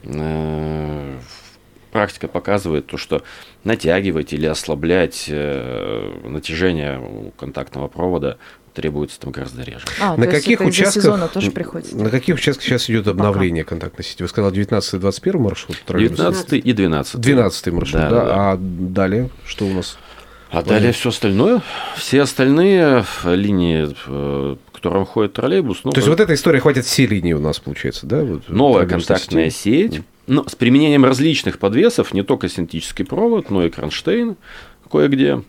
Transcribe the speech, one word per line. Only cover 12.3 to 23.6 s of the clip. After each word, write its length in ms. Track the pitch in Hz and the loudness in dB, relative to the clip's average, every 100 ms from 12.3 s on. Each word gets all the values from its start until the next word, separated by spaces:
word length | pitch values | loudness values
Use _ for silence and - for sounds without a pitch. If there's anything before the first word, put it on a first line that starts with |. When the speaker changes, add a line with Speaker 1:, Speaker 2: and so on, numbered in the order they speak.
| 151 | 0
Speaker 3:
участках 300 | - 135 - | 0 -2 0
сейчас 240 | 127 - | -2 0
идет 140 | 113 | 0
Speaker 2:
Пока. 80 | 104 92 | 0 2
Speaker 3:
обновление 480 | 101 95 95 82 78 | 2 2 2 0 -4
контактной 400 | 85 87 - - | -6 -8 -10 -14
сети? 180 | - | -8
Вы 60 | 87 | -4
сказали, 240 | - 101 95 | 0 0 0
девятнадцатый, 460 | 104 107 - 95 | 0 0 0 -2
двадцать 200 | 98 95 | -2 0
первый 200 | - 190 | -2 0
маршрут 360 | 107 87 - 85 - | 0 -2 -10 -14 -4
троллейбуса? 380 | 92 110 156 | 2 2 4
Speaker 1:
Девятнадцатый 360 | 165 190 175 143 | 0 0 0 0
и 120 | 117 | 2
двенадцатый. 500 | 110 95 78 69 123 | 2 2 2 -2 -2
Speaker 3:
Двенадцатый 520 | 120 139 104 - - | 2 4 2 0 -4
маршрут, 280 | 85 73 78 | -2 0 0
Speaker 1:
Да, 60 | 78 | 2
Speaker 3:
да? 60 | 117 | 2
Speaker 1:
да, 40 | - | 2
да. 80 | 95 101 | 2 2
Speaker 3:
А 40 | 95 | 0
далее 720 | 95 87 92 92 95 104 127 - - | -4 -4 -4 0 0 0 -2 -8 -14
что 200 | - 101 | -6 -2
у 80 | |
нас? 240 | 95 87 - - - - - - | -2 -6 -12 -20 -20 -20 -20 -6
Speaker 1:
А 140 | 82 | -4
далее 300 | 92 107 110 | 2 4 4
все 160 | 117 123 | 2 -2
остальное. 520 | 107 110 98 160 240 - - - - | 0 0 2 4 2 -2 -10 -10 -10
Все 240 | - 135 | 0 2
остальные 840 | 139 - 131 143 185 190 156 131 98 - 87 | 2 2 4 6 6 6 6 4 2 -4 0
линии, 640 | 90 101 98 | 2 4 2